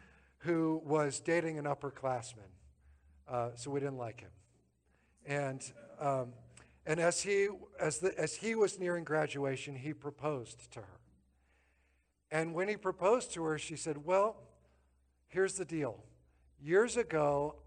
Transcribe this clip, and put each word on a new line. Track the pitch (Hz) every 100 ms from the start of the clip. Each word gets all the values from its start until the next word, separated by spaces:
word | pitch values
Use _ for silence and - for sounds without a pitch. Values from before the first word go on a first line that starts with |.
| - - _ _
who | - 165 160 160
was | 160 151 147 135
dating | - 170 165 156
an | 147
upperclassman, | 143 143 - 135 127 117 107 98 - - _ - - _ - -
uh, | 123 120 120
so | 143
we | 139
didn't | 139 131
like | 117 110
him. | 90 - _ _ _ _ _ _ _ _ -
And, | 143 139 135 - - - -
um, | 147 135 123 120 - - - _ -
and | 156
as | 170 170
he, | 190 202 202 208 - -
as | 160 147
the, | 190 -
as | 156 -
he | 214 226
was | 202 180
nearing | 180 175
graduation, | 160 156 151 143 139 131 - 139
he | 139
proposed | 147 147 143 143 143 110 - -
to | -
her. | 98 92 _ _ _ _ _ _ _ _ _ _ _ _ _
And | 156 165
when | 165 196
he | 208
proposed | 190 185 180 247 - 175
to |
her, | 160 151
she | - 151
said, | 165 147 147
"Well, | 190 202 - - - _ _ _ _ _ _ _
here's | 170 190
the | - 175
deal. | 160 139 101 - - _ _ _ _
Years | 143 185 233 233
ago, | 202 160 147 143 147 -